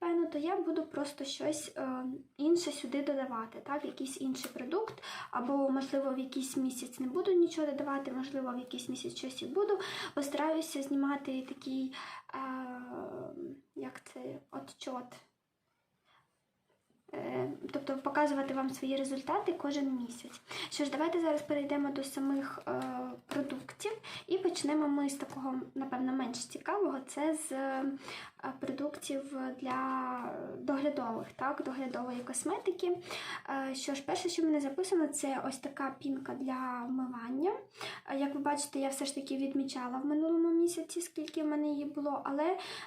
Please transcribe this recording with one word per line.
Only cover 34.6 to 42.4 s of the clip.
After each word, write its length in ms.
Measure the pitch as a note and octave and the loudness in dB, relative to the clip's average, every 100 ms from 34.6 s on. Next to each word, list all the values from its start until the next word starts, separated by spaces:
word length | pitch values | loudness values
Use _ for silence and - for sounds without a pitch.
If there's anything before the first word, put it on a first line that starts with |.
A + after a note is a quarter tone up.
записано, 460 | C#4 C#4 F#4 F4+ D4+ | 4 0 4 6 6
це 360 | - C#4 C4+ C4+ | 2 0 0 0
ось 100 | B3+ | -4
така 380 | - - C4+ C4+ | -6 -2 -4 -2
пінка 340 | C#4 C4 C4+ | -2 -2 -2
для 520 | - C4 B3+ B3+ B3 A#3+ | -2 -2 0 -2 -2 0
вмивання. 640 | C4 B3+ A#3+ A#3 C4 F4 A4 - - - - - | 0 0 -2 -2 2 2 2 -4 -10 -10 -10 -4
Е, 100 | C4+ | 0
як 140 | C#4 C#4 | 2 2
ви 40 | |
бачите, 400 | C#4+ D4 - C4+ | 2 2 0 0
я 100 | C4+ | 0
все 160 | C#4 C#4 | 0 -2
ж 100 | - | -2
таки 220 | C#4 C4+ | -2 0
відмічала 600 | C#4 C#4 C4+ C4+ B3 B3+ | 2 2 2 0 -2 0
в 80 | C#4+ | 2
минулому 440 | D4+ D#4+ E4 E4+ | 4 6 6 6
місяці, 520 | E4 E4+ E4+ D#4+ F4 | 6 4 2 -4 -4
скільки 420 | - - D4+ E4 | -4 -4 -4 0
в 40 | D4+ | 2
мене 200 | D4+ D4+ | 2 2
її 180 | C#4+ D4 | 0 -2
було, 360 | D4 C#4+ C4+ - | -2 0 0 0
але, 320 | C#4 | 2